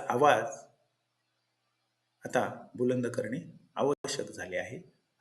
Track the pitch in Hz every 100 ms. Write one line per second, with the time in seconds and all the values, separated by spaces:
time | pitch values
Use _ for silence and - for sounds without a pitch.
0 | - 120 147 113 - - - _ _ _
1 | _ _ _ _ _ _ _ _ _ _
2 | _ _ 131 127 101 - - 110 123 127
3 | 117 - 107 139 - - _ - 135 143
4 | - - - - 107 90 - 131 - _
5 | _ -